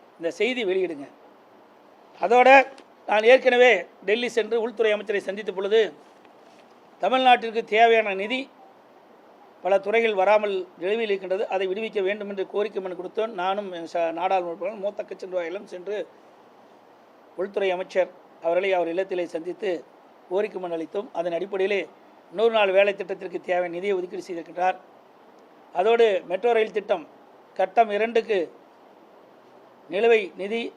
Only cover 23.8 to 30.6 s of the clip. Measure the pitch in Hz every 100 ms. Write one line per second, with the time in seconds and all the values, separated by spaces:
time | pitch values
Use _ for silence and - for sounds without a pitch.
23.8 | 202 190 180 190 175 170 165 170 185 185
24.8 | - - _ _ - - - - - 170
25.8 | 196 233 226 185 160 185 240 226 220 196
26.8 | 196 190 143 - - - - - 190 233
27.8 | 220 202 226 226 214 202 156 - - -
28.8 | - - - - - - - - - -
29.8 | - 175 233 220 185 165 196 233